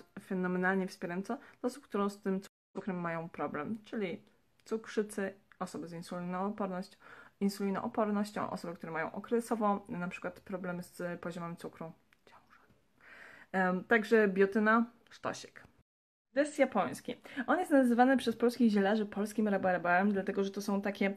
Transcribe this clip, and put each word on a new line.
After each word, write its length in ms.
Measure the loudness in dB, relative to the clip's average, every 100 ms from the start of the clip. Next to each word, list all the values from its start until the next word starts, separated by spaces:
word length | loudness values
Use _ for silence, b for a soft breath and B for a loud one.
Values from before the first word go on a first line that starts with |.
| -10 -20
fenomenalnie 640 | -6 -2 0 2 2 0 -2
wspierająca 500 | -6 -6 -6 -6 -8
dla 300 | -10 -6 -6
osób, 180 | -6
które 260 | -6 -2 -2
z 100 | -2
tym 200 | -2 -2 -4 _ _ -10
cukrem 240 | -6 -4
mają 280 | -4 -6 -8
problem, 500 | -6 -6 -4 -6 -8
czyli 380 | -8 -6 -6 -6 -14 _ _ _
cukrzycy, 720 | -8 -8 -4 -4 -4 -4 -6 -8 _ _
osoby 300 | -10 -8 -10
z 40 |
insulinooporność-, 1080 | -12 -10 -8 -6 -4 -4 -4 -6 -6 -10 -16 B B B _
insulinoopornością, 1080 | -2 0 -2 -2 -2 0 0 0 -2 -4 -6
osoby, 240 | -6 -8
które 180 | -10 -8
mają 200 | -6 -4
okresowo 720 | -6 -2 -2 0 0 2 0 -2
na 200 | -6 -6
przykład 320 | -6 -10 -10
problemy 420 | -10 -6 -6 -6
z 380 | -8 -8 -8 -6
poziomem 360 | -8 -8 -8 -8
cukru 360 | -12 -10 -14 -14 _
w 200 | _ _
ciąży. 300 | -20 _ -20 _ _ _ _ B B B B B
Em, 320 | 0 2 0
także 440 | 2 2 6 4 6
biotyna, 580 | 4 4 4 4 4 2 -6 _
sztosik. 580 | -8 -8 -8 -12 -20 -20 _ _ _ _ _ _
Dres 240 | 0 0 2
japoński. 560 | 2 2 -2 -4 -10 -12 B -8 0
On 120 | 0
jest 120 | 6
nazywany 460 | 6 6 6 6 6
przez 200 | 2 2
polskich 340 | 0 4 4
zielarzy 360 | 6 4 2 0
polskim 420 | -4 -4 0 2
rabarbarem, 640 | 2 2 2 4 4 4
dlatego 320 | 2 0 -2
że 60 | -2
to 120 | -4
są 180 | -2 -2
takie 320 | -2 0 0